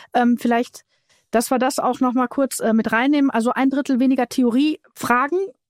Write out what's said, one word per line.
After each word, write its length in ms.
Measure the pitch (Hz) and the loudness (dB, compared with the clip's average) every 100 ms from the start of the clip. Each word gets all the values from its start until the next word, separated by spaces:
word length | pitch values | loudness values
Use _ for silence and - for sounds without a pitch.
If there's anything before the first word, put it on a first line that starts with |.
| - | -6
Ähm, 240 | 247 240 233 | -2 0 0
vielleicht, 440 | 240 233 247 - _ _ _ _ _ | 0 -2 -4 -12 _ _ _ _ _
dass 200 | 226 - | -2 0
wir 80 | 254 | 0
das 180 | 254 - | -2 -2
auch 220 | 240 247 | -2 0
noch 140 | 254 | 0
mal 140 | 240 247 | 0 -2
kurz, 320 | - 269 - | -2 -2 -2
äh, 140 | 226 | 0
mit 180 | 220 214 | 0 2
reinnehmen. 380 | 220 262 294 277 | 0 2 2 2
Also 220 | 233 233 | 0 0
ein 180 | 240 269 | 0 0
Drittel 300 | 269 277 254 | 0 0 0
weniger 280 | 262 262 240 | 2 0 -2
Theoriefragen. 1120 | - 247 240 302 311 _ - - 240 285 349 392 - _ | 0 2 2 0 -2 _ -6 0 2 2 -2 -4 -10 _